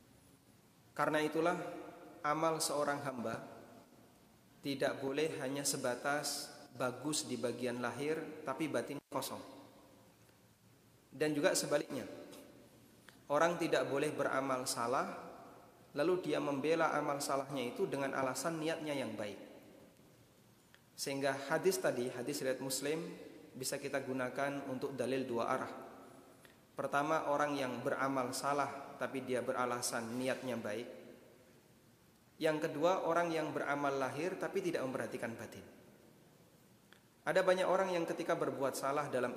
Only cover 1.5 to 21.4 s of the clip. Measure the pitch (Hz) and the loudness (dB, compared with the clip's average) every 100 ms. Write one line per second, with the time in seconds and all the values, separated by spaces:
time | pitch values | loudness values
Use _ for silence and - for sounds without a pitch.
1.5 | 180 - - - - - - - 151 160 | 2 -4 -8 -12 -14 -18 -4 0 2 2
2.5 | 156 - 143 143 139 135 127 113 120 - | 2 0 2 2 0 -2 -4 -4 -4 -8
3.5 | - - - - - - - - - - | -16 -18 -20 -20 -20 -20 -20 -20 -20 -20
4.5 | - 143 131 139 120 135 143 156 139 135 | -10 -4 0 0 0 -2 0 0 0 -4
5.5 | 139 143 131 123 123 143 147 143 - - | -2 0 0 0 0 0 0 -2 -6 -8
6.5 | - - 123 127 123 147 147 120 120 123 | -14 -14 -2 -2 -2 -2 -2 -2 -2 -2
7.5 | 120 123 123 120 120 147 160 156 - - | 0 -2 -2 -2 -2 -2 -2 -4 -8 -6
8.5 | 131 156 123 117 143 - 135 - 104 - | -2 0 0 -2 -8 -4 -4 -4 -8 -12
9.5 | - - - - - - - - - - | -16 -20 -20 -20 -20 -20 -20 -20 -20 -20
10.5 | - - - - - - 131 151 147 175 | -20 -20 -20 -20 -20 -12 0 2 4 4
11.5 | - 151 147 - 139 104 - - - - | 4 2 2 0 -6 -6 -10 -14 -16 -18
12.5 | - - - - - - - - 143 170 | -20 -20 -20 -20 -20 -20 -14 2 6 6
13.5 | 170 160 147 127 139 151 143 135 131 135 | 4 2 2 2 2 0 2 0 2 0
14.5 | 127 127 - 117 139 196 - - - - | 0 0 0 2 2 0 -6 -12 -14 -18
15.5 | - - - - 139 160 180 156 147 147 | -20 -20 -20 -8 0 4 4 2 0 0
16.5 | 131 147 165 156 147 147 143 - 139 135 | 0 2 4 4 4 2 0 0 0 0
17.5 | 139 123 - 190 139 135 135 131 127 170 | -2 -2 0 -2 0 0 0 0 0 -2
18.5 | 165 156 160 151 139 117 107 104 98 - | 0 -2 -2 -2 -2 -2 -4 -6 -6 -14
19.5 | - - - - - - - - - - | -18 -20 -20 -20 -20 -20 -20 -20 -20 -20
20.5 | - - - - - - 139 139 139 | -20 -20 -20 -20 -8 -4 0 0 0